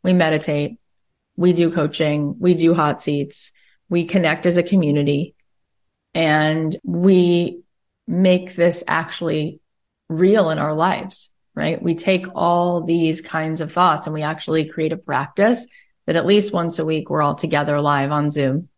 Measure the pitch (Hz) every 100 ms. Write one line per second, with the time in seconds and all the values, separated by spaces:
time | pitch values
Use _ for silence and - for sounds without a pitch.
0 | 185 180 160 156 156 147 147 - _ _
1 | _ _ _ - 175 170 170 170 147 -
2 | 151 147 143 - 180 175 165 170 151 143
3 | - 143 139 - - _ _ _ _ 175
4 | 170 196 165 156 180 175 175 190 151 147
5 | 143 143 170 _ _ _ _ _ _ _
6 | _ 165 160 156 151 160 156 180 - 175
7 | 185 185 175 175 175 - _ _ _ _
8 | - 175 185 180 180 - 170 160 - 160
9 | 160 - 165 156 156 - _ _ _ _
10 | _ 165 185 214 165 151 151 151 175 -
11 | 190 - - _ _ - 151 165 175 165
12 | - 185 185 - 170 175 175 175 156 170
13 | 160 156 - 160 160 160 151 175 180 151
14 | 156 156 151 156 - 160 156 - 156 160
15 | - 135 - - 208 240 - _ _ _
16 | - 165 175 208 202 180 170 165 156 156
17 | 151 151 147 147 156 147 147 147 147 143
18 | 139 147 147 147 135 139 180